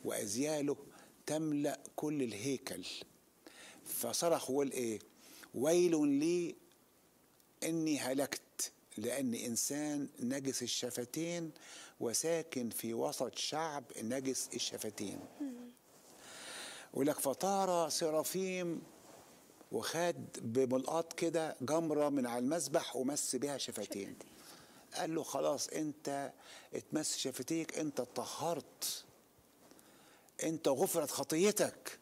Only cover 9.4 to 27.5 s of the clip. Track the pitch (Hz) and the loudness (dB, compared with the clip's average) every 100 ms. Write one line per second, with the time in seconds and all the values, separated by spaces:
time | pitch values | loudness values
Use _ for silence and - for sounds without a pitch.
9.4 | 120 113 - 143 151 147 135 - 120 139 | -2 0 0 0 -2 -2 -4 -4 -2 0
10.4 | 135 123 120 - 123 127 120 156 165 175 | -2 -2 -2 -2 -2 -4 -4 -2 -2 -2
11.4 | 160 151 - - - - 120 107 160 165 | -4 -8 -18 -16 -18 -4 0 2 2 0
12.4 | 160 127 120 - 117 113 143 139 123 - | 0 -2 -2 -2 -2 0 0 0 -2 -2
13.4 | - 147 160 143 123 - 110 131 135 123 | -2 0 -2 -4 -8 -6 -2 0 0 -2
14.4 | - 123 - 113 110 107 98 98 - - | -2 -2 -4 -4 -6 -4 -6 -6 -10 -6
15.4 | 285 240 240 - - - - - - - | -6 -6 -14 -18 -20 -20 -20 -20 -18 -14
16.4 | - - - - - - 143 139 139 127 | -12 -10 -12 -12 -8 2 2 2 0 2
17.4 | 185 196 190 175 160 - 160 156 - 185 | 2 4 4 4 2 2 4 2 2 0
18.4 | 190 185 175 165 - - - - - - | -2 0 -2 -2 -6 -20 -20 -20 -20 -20
19.4 | - - - 113 104 160 175 143 117 - | -20 -20 -6 -4 -2 2 0 0 -8 -8
20.4 | 123 120 127 131 131 160 165 - 170 160 | 0 4 4 4 2 0 -2 0 0 2
21.4 | 156 - 127 160 165 147 147 139 123 120 | -2 -4 0 2 4 4 4 4 2 0
22.4 | 127 165 147 156 - 123 131 143 - 127 | 2 0 2 0 0 0 0 0 0 0
23.4 | 143 135 - 113 101 101 98 - - - | 0 -2 -4 -4 -4 -4 -6 -10 -16 -18
24.4 | - - - - - - 165 160 - 143 | -20 -20 -20 -20 -10 -4 -2 -2 0 2
25.4 | 151 139 - 160 156 - - 139 139 - | 2 2 -2 -2 -2 -2 -4 -2 -4 -10
26.4 | - - - - - 156 151 - 135 127 | -18 -18 -8 -8 -2 -2 0 0 -2 -4
27.4 | 127 | -2